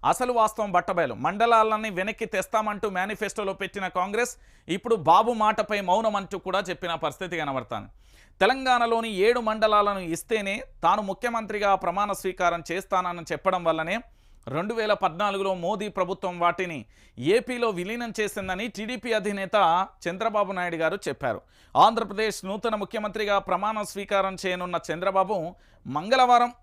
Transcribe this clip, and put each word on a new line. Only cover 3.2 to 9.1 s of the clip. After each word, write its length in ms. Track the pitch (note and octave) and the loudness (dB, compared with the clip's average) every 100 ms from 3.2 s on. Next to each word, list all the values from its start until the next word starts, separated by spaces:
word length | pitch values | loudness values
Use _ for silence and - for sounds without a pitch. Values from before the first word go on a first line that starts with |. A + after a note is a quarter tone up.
| G#3 G3+ G3 | -6 -4 -6
పెట్టిన 360 | F#3+ F#3+ G3+ F#3+ | -6 -8 -6 -6
కాంగ్రెస్ 480 | F#3 F#3 G#3 A#3+ - - - - | -4 -2 -2 -2 -4 -20 -20 -6
ఇప్పుడు 280 | F#3 - A3 | -6 0 0
బాబు 360 | D3+ F3 A3+ | 6 6 6
మాటపై 480 | A#3 G#3+ G#3+ G#3+ G#3 | 2 2 2 -2 -2
మౌనం 360 | G3 F#3+ A3 G#3 | 2 2 2 -2
అంటూ 220 | G3 F#3+ | -4 -8
కూడా 200 | F#3+ F#3 | -2 -2
చెప్పిన 360 | F#3 E3+ F3 | -2 -6 -4
పరిస్థితి 420 | E3 D3+ - F#3 E3 | -2 -4 -4 -6 -4
కనబడుతుంది. 520 | D3+ C3+ A#2 A2+ G2+ - _ - - _ | -2 -4 -4 -10 -10 -20 _ -20 -20 _
తెలంగాణలోని 680 | G3 C4+ C4 B3 A#3 A3+ | 2 2 2 4 4 2
ఏడు 320 | A3+ | 0